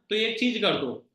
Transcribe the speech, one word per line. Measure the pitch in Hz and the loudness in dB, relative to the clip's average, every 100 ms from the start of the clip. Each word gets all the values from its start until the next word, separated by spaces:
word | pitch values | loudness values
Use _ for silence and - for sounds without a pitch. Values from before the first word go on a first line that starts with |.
| _ | _
तो | 214 | -2
एक | 226 226 | 0 0
चीज | 247 220 | 0 2
कर | 190 | 0
दो | 147 135 - - | 0 -2 -6 -12